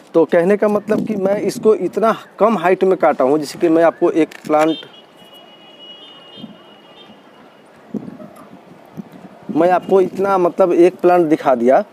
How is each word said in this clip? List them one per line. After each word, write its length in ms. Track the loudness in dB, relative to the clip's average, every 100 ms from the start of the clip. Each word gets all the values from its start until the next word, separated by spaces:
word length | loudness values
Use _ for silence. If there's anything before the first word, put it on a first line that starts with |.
| -4
तो 120 | 0 2
कहने 320 | 2 2 2
का 100 | 0
मतलब 380 | -2 -2 -4 -4
कि 100 | -4
मैं 260 | -2 -2
इसको 340 | -4 -2 0 0
इतना 400 | -2 -2 -2 -2 -8 -2
कम 180 | 0 2
height 260 | 0 2
में 140 | 2 2
काटा 260 | 2 2
हूँ, 160 | 2 0
जैसे 200 | -2 -2
कि 100 | 0
मैं 140 | 4
आपको 280 | 2 2 0
एक 180 | 0 -2 -4 -2
plant, 280 | 0 2 -2 -10 -20 -20 -20 -20 -20 -20 -20 -20 -20 -20 -20 -20 -20 -20 -20 -20 -20 -20 -20 -20 -20 -20 -20 -20 -20 -20 -20 -20 -20 -14 -14 -14 -16 -20 -20 -20 -20 -20 -20 -20 -20 -20 -20 -20 -18 -10 -4
मैं 160 | -2
आपको 300 | -2 0 0
इतना 360 | 0 -4 -2 -2
मतलब 340 | -2 0 0
एक 240 | 0 -2 -2
plant 300 | 0 2 2
दिखा 300 | 0 0 0
दिया। 280 | 2 2 0